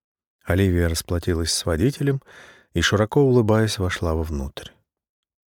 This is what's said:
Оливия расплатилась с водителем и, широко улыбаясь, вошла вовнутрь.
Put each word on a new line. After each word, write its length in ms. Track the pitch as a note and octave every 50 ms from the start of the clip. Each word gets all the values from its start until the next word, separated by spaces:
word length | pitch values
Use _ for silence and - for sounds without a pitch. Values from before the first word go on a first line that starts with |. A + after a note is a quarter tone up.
| _ _ _ _ _ _ _ _ _
Оливия 460 | - F2 F#2 G2 F#2+ F2 F2 F2 E2+
расплатилась 640 | E2 - - - F2 E2+ - - F2 D#2+ E2+ D#2+ -
с 120 | - -
водителем 560 | - E2+ D#2 G2 C3+ D3 - C#3+ C#3 C#3 C#3 - - - - - - - - _ _ _
и, 80 | F2
широко 400 | F2 - - G2+ G#2+ - - D3
улыбаясь, 580 | C#3+ C3 B2 B2 A2+ G#2+ G#2+ A2 A2 G#2+ - -
вошла 340 | F#2 F2+ - - - E2+ E2
вовнутрь. 580 | D#2+ D#2+ D#2+ D#2+ C#2+ C2+ C#2 - - - - - _ _ _ _ _ _ _ _ _ _ _ _ _ _